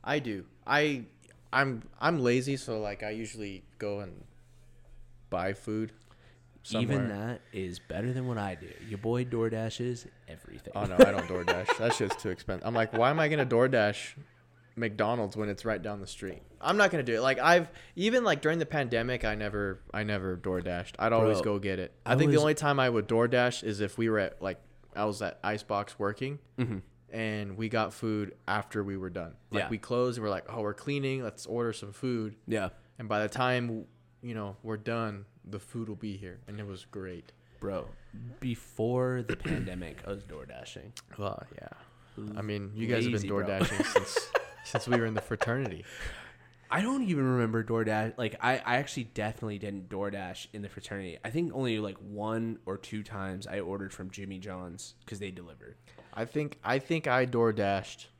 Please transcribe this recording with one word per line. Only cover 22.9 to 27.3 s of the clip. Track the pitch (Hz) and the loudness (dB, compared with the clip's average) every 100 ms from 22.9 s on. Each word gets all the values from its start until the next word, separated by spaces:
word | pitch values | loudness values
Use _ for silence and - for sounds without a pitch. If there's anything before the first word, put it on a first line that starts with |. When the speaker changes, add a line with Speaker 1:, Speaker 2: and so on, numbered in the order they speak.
| 117 104 | 4 4
Speaker 1:
DoorDash | 117 117 123 123 120 | 4 6 6 4 2
is | - 101 | -2 0
if | 101 - | -2 2
we | 113 | 4
were | 107 | 4
at, | 95 - | 2 0
like, | 95 90 - - - - | -4 -4 -12 -20 -12 -2
I | 107 | 0
was | 104 | 0
at | 98 - | -4 -2
Icebox | 101 107 - 101 104 - | -2 -2 0 -2 -2 -2
working, | 101 107 131 143 - - | -2 -2 -6 -6 -12 -4
Speaker 2:
Mm-hmm. | 123 98 - - - | -2 -2 -8 -20 -12
Speaker 1:
and | 110 110 | -4 -2